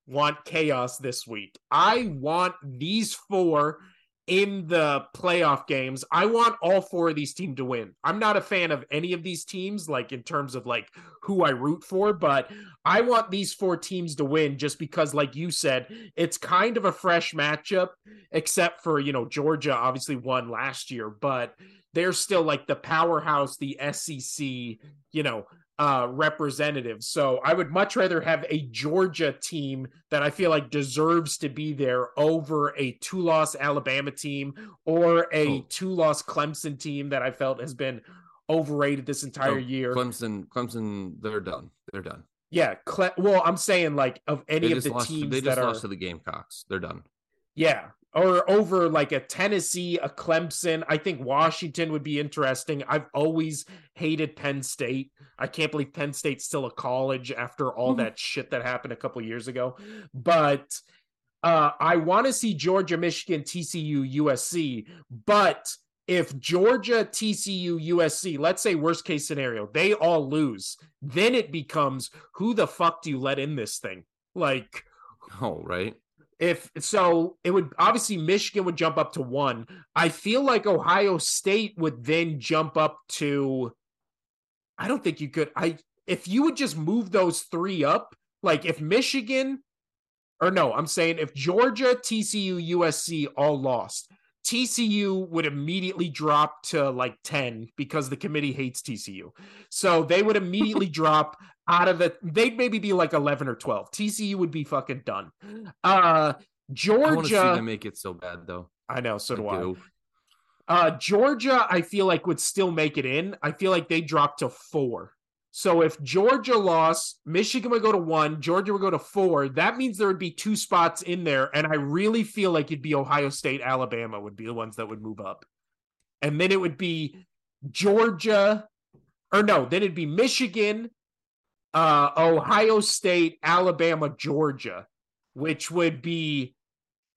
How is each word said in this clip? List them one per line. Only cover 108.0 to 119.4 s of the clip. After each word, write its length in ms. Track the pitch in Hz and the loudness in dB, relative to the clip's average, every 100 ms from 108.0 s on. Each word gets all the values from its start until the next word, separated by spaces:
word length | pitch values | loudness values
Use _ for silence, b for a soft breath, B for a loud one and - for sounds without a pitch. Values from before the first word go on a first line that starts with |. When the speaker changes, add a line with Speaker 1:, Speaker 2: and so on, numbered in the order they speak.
| 95 | -12
Speaker 2:
bad, 340 | 87 90 87 85 | -10 -10 -12 -10
though. 240 | 90 90 _ - | -12 -12 _ -10
Speaker 1:
I 120 | 127 | -4
know, 180 | 123 104 | -2 -4
so 160 | - | -4
Speaker 2:
I 20 | 117 | -4
Speaker 1:
do 100 | 104 | -4
I. 120 | 92 | -4
Speaker 2:
do. 160 | 92 92 - _ _ _ _ _ _ _ - | -4 -8 -14 _ _ _ _ _ _ _ 0
Speaker 1:
Uh, 220 | 175 165 147 | 4 4 2
Georgia, 680 | - 202 269 262 254 254 208 | 2 4 4 2 2 2 4
I 120 | 180 | 0
feel 260 | 170 202 190 | 0 0 2
like, 200 | 165 180 | 2 0
would 140 | 156 | -2
still 300 | - - 185 | -2 0 0
make 280 | 160 156 151 | 2 0 0
it 80 | 127 | -2
in. 300 | 139 190 196 | -2 -4 -4
I 100 | 147 | -6
feel 180 | 156 190 | -2 2
like 180 | 180 - | 2 2
they 120 | 165 | -2
dropped 400 | 156 151 147 - | 2 2 2 0
to 100 | 131 | -6
four. 640 | - - 160 131 92 90 _ _ _ _ | -6 -6 -4 -2 -4 -12 _ _ _ _
So 280 | - 190 170 | -4 2 4
if 200 | 160 - | 4 0
Georgia 560 | 135 180 220 269 226 240 | -2 4 4 4 2 2
lost, 600 | 190 165 160 165 - - | 4 4 4 2 -4 -10
Michigan 460 | - 170 214 254 233 | -4 -2 0 -2 0
would 100 | 233 | 2
go 100 | 220 | 2
to 60 | 202 | 2
one, 460 | 160 160 151 156 | 2 2 2 0
Georgia 320 | 147 180 196 | 0 0 0
would 80 | 202 | 0
go 80 | 190 | 0
to 80 | 160 | -2
four. 500 | - 202 190 151 | -2 0 2 2